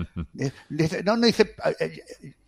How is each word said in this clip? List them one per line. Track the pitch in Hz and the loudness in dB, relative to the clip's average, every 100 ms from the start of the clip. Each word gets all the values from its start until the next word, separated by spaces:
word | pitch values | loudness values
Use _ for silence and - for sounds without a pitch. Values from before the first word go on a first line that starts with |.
| 85 87 80 - | -6 -8 -8 -6
Eh, | 135 - - | -6 -6 -6
dice, | 147 160 185 | -2 0 0
no, | 175 233 | 0 4
no, | 233 | 4
dice, | - 214 - | 4 2 0
eh, | 160 - | -4 -2
eh, | 160 160 - - - - | -4 -6 -16 -18 -18 -20